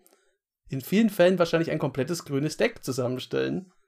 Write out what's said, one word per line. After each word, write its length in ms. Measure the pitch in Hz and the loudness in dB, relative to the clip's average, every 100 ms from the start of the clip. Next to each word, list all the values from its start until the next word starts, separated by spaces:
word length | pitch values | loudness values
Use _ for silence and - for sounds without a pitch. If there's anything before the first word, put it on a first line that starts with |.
| _ _ _ _ _ _ - | _ _ _ _ _ _ -10
In 120 | 135 | -8
vielen 280 | - 196 226 | 0 2 4
Fällen 300 | - 180 185 | 4 4 4
wahrscheinlich 320 | 170 165 160 | 2 0 0
ein 80 | 156 | -2
komplettes 440 | 143 131 - 170 - | -2 -2 -2 -4 -4
grünes 300 | 139 147 - | -2 -2 0
Deck 260 | 226 - | -2 -2
zusammenstellen. 880 | - 127 123 127 - 131 131 180 185 _ | -6 -2 -2 -4 -4 -4 -2 -4 -8 _